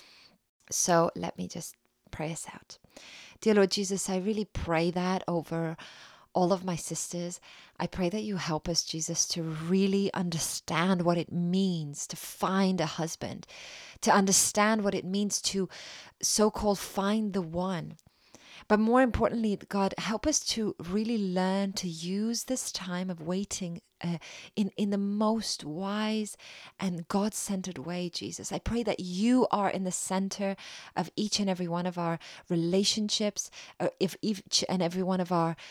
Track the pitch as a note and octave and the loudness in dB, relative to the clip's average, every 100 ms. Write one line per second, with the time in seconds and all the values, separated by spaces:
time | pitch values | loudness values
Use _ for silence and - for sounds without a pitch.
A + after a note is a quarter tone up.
0 | - - - _ _ _ - - - E3+ | -20 -20 -20 _ _ _ -6 -2 4 6
1 | E3+ - E3+ - F3+ E3+ - - _ _ | 4 0 -6 -6 -8 -8 -14 -16 _ _
2 | _ - D#3 E3+ - - - - _ - | _ -8 -8 -8 -10 -14 -18 -20 _ -20
3 | - - - - A3 G#3 G3 G#3 F#3+ G3 | -20 -20 -20 -2 4 6 6 4 0 -2
4 | - F#3+ F#3+ G#3+ G3+ - - E3 E3+ F3 | -2 -2 0 -2 -2 -4 0 2 2 2
5 | F#3 F#3 - E3+ D3 E3 E3 E3 - - | 0 0 0 -2 -2 -2 -4 -6 -12 -20
6 | - - _ - F3+ F#3+ F#3 E3 - D#3+ | -20 -20 _ 2 2 2 0 -4 -4 -6
7 | - F3 F3 F3+ - - - - F3 - | -6 -6 -6 -8 -16 -20 -16 -8 -6 0
8 | F3 G#3+ G#3+ F#3+ D3 D#3 - E3 - D#3+ | 0 0 -2 -4 -2 -2 -2 -2 -2 -4
9 | D#3 E3 - F3 D#3+ D#3 E3 F#3+ G3 G3 | -4 -2 -2 -2 -4 -4 2 4 4 4
10 | G3 - F3 E3 - - - D#3+ F3+ F#3 | 0 0 -2 0 -2 -4 -2 2 4 4
11 | E3+ F3 - F3 F3 F#3 G3 E3+ D3 C#3+ | 4 2 0 0 2 2 2 0 -4 -6
12 | - - - - F3+ F#3+ F#3+ F#3 D#3 - | -8 -10 -10 -4 0 4 4 2 0 -2
13 | E3 - - - - - - - - - | -4 -4 -8 -8 -14 -18 -18 -18 -18 -2
14 | A3 G3+ G3 F#3 - - G#3 A3 G3+ F#3+ | 4 6 6 4 4 4 4 4 2 -2
15 | F3+ G3 G#3 - - G3 F3+ - - - | -2 0 0 0 -2 -2 -4 -6 -16 -16
16 | - - - - G#3+ - G#3 G3 - - | -20 -4 0 4 4 4 2 2 -2 -2
17 | G3 A3 G#3+ G3 E3 E3+ F#3 F3 D#3 D#3+ | 0 2 0 -2 -2 -2 -2 -2 -6 -12
18 | _ _ _ - - - - G#3 A3 B3+ | _ _ _ -20 -20 -8 2 4 6 6
19 | C4 G3+ A3+ A#3 A3 G3 - G3+ G3 - | 6 4 2 2 0 -2 -2 0 0 0
20 | E3+ A3 D#4 - - A3+ G#3+ - E3 G3+ | -2 0 2 0 0 -2 -2 -4 -2 -2
21 | A3 A#3 F#3+ F3+ F#3 G3 G3 G3 F#3 D#3+ | 0 0 0 2 2 2 0 -2 -6 -4
22 | E3+ G3 A3 A#3 - B3+ - - F#3 F3+ | -4 -2 0 -2 -2 -4 -4 -6 -4 -4
23 | F#3 E3+ D#3+ F#3 G3+ - F3+ E3+ - - | -4 -6 -4 -2 -2 -6 -6 -8 -12 -8
24 | F3 E3 - - - - G3+ - G3+ G3+ | -4 -4 -6 -18 -8 -2 -2 0 0 2
25 | G3+ G#3 G#3+ A3+ G#3 - D3 D#3 G3 G#3 | 0 2 2 2 -2 -6 -6 -6 -4 -2
26 | G#3+ A3 G#3+ - - - - - F#3+ F3 | 0 -2 -4 -8 -18 -18 -16 -4 -4 -4
27 | E3+ G3 G#3+ - - G3 F#3 E3+ C3+ F3+ | -2 0 0 -2 -4 -4 -4 -8 -6 -4
28 | F3+ - A2 - - G3+ - A#3 A3 - | -4 -6 -8 -8 -6 -4 -2 0 0 -2
29 | F3+ F3+ A3+ B3+ A3+ G#3 G3 - F#3 - | -2 2 6 6 6 4 2 0 -2 -2
30 | - F#3+ G3 - G3 G3 - - - - | -2 0 0 -2 -4 -4 -10 -16 -10 -6
31 | F3 - G#3+ - G3+ F3+ F3 E3+ F3+ F3 | -4 -2 -2 0 0 0 -2 -2 -2 -2
32 | E3+ E3 - - - E3+ E3+ F#3+ G3+ A3 | -2 -2 -6 -14 -2 0 4 4 4 2
33 | G#3 - G#3 - - - - - - - | 0 0 0 -2 -8 -10 -14 -4 -2 0
34 | F#3 - G#3+ G3 - - - F#3 E3+ F#3 | -2 0 -4 -4 -2 -2 0 0 0 0
35 | F#3 F#3 F3 F3 E3 E3 - | 0 0 2 2 2 -2 -10